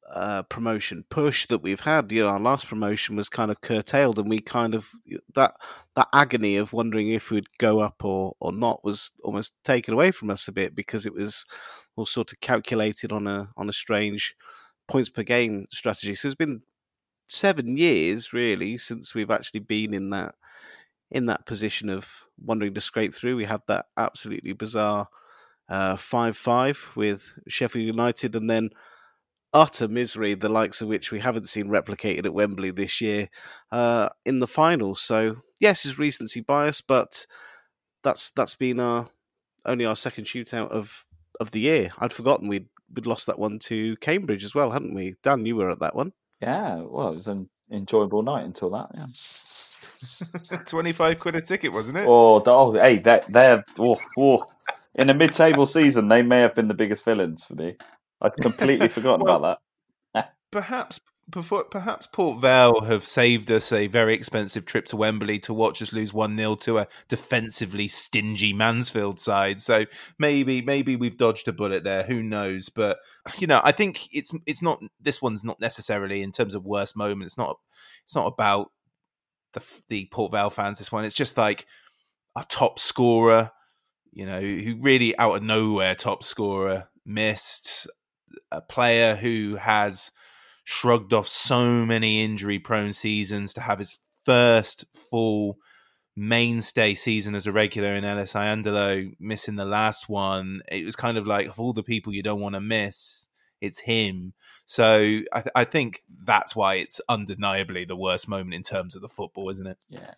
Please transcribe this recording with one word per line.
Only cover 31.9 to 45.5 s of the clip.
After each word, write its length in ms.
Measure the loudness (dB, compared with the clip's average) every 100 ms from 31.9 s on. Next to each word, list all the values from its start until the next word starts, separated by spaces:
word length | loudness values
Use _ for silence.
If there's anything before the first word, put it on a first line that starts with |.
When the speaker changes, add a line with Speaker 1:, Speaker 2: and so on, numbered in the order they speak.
| -6 -4 -2 -2
Speaker 1:
at 80 |
Wembley 380 | 0 0 0 -6
this 280 | -6 -6 -4
year, 280 | -2 -4 -6 -12 -20 -20 _
uh, 380 | 0 2 2 0 -4 -2
in 140 | 0
the 80 | 0
final. 480 | 2 4 4 -2 -2
So 420 | 0 0 0 -4 _ _
yes, 260 | 2 4 -2
it's 140 | -2
recency 420 | -4 -4 -8 -10
bias, 400 | -2 0 0 -2
but 440 | 2 2 2 -6 -12 -20 -20 -20 _ _ _ _
that's, 280 | -4 -2 -4
that's 240 | -2 -4 -2
been 240 | -4 -2
our, 280 | -2 -2 -4 _ _ _ _ _ -6
only 200 | -2 0
our 100 | -2
second 300 | -4 -8 -12
shootout 440 | -10 -8 -8 -6
of, 360 | -6 -8 -14 _ _ _ -8
of 120 | -6
the 80 | -2
year. 300 | 2 2 0 -4
I'd 140 | -8
forgotten 340 | -2 0 2 0
we'd, 200 | -6 -6 _ _
we'd 120 | -10 -4
lost 220 | -4 -4
that 120 | -4
one 200 | -4 -6
to 380 | -8 -4 -4 -4
Cambridge 460 | -2 -2 -2 -6 -4
as 100 | -2
well, 160 | 0
hadn't 220 | -2 -6
we? 220 | -8 -8 -4
Dan, 240 | 0 2
you 100 | 0